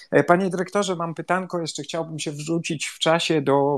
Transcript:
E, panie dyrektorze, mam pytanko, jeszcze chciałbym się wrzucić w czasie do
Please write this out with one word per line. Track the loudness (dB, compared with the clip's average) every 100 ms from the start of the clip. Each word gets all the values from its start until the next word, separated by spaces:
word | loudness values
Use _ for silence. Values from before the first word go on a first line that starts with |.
| 0
E, | 4
panie | 6 4 2
dyrektorze, | -2 -2 -2 -2 -2
mam | -4
pytanko, | -6 -2 -2 -2 -6
jeszcze | -6 -8
chciałbym | -8 -6 -6 -6
się | -6
wrzucić | -6 -4 -4 -2 -6 -6
w | -2
czasie | 2 2 2 2
do | 4 4 4